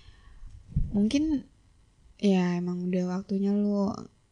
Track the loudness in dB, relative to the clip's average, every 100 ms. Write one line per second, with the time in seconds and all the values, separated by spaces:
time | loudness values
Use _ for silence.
0 | -20 -20 -20 -18 -18 -18 -6 -2 0 2
1 | 2 2 2 0 -4 _ _ _ _ _
2 | -20 -2 2 4 2 0 -2 -2 -2 -2
3 | -2 -4 -4 -2 0 2 2 0 0 -4
4 | -12 _ _